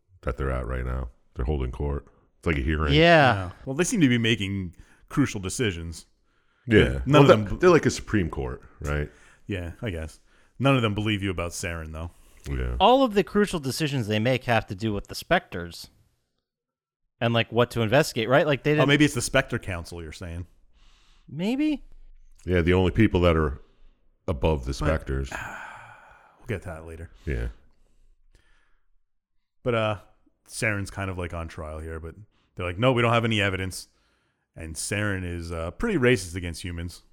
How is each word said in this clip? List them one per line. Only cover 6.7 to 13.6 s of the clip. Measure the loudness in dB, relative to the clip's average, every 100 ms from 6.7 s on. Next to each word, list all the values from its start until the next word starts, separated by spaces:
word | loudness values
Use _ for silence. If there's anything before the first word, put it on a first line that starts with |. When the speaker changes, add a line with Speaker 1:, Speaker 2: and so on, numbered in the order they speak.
| 6 6 2
Speaker 3:
None | 4
Speaker 1:
Well, | 8
Speaker 3:
of | 8
Speaker 1:
that, | 8 4
Speaker 3:
them | 2
Speaker 1:
they're | 6
like | 6 4
a |
Supreme | -2 -2 -2 -2
Court, | -4 -8 -10 -16 -10
right? | -4 -4 -4 -10 -20 _ -10
Speaker 3:
Yeah, | -8 -8 -10
I | -8
guess. | -8 -10 -14 _ _ _ -2
None | 2 2
of |
them | 2
believe | 0 -2 -2
you | -2
about | -4 -6
Saren, | -6 -8 -8 -10
though. | -10 -12 -14 -20 -16 -8
Speaker 1:
Yeah. | -4 -2 2
Speaker 2:
All | 4 6
of | 4
the | 0
crucial | 0 0 0 -2